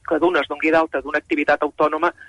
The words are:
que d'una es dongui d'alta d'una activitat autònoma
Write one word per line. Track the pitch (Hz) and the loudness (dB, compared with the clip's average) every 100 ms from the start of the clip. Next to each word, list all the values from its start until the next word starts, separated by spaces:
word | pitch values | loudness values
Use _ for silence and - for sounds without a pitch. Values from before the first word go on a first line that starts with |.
| - | -4
que | 156 | 0
d'una | 170 160 | 2 2
es | 135 | -2
dongui | 147 156 | -2 0
d'alta | 160 160 143 | 2 2 -2
d'una | 135 151 | -4 -6
activitat | - 151 147 147 151 | -2 -2 0 0 0
autònoma | - 151 156 170 - | 0 0 0 -2 -4